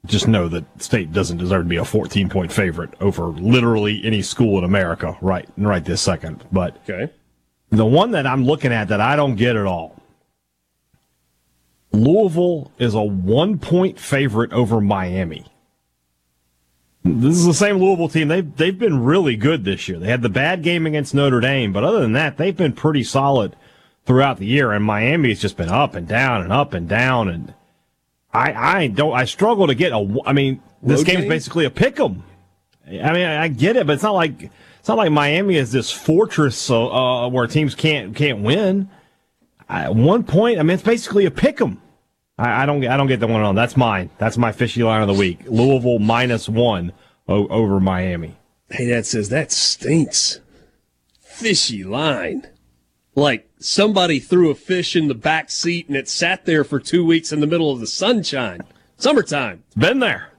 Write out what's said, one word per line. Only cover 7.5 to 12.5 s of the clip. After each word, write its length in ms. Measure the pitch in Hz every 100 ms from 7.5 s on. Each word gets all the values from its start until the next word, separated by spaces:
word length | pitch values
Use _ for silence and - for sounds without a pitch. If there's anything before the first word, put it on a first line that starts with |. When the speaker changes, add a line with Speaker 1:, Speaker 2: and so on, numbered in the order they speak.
| _ _
Speaker 1:
the 160 | 110 110
one 260 | 143 226
that 140 | 196 135
I'm 180 | 135
looking 280 | 123 151 139
at 160 | 117 98
that 120 | 104
I 160 | 113 147
don't 200 | 143 107
get 200 | 120 110
at 100 | 98
all, 340 | 87 80 - _ _ _ _ _ _ _ _ _ _ _ _ _ _ _ _ _ _ _
Louisville 800 | 107 120 190 202 160 180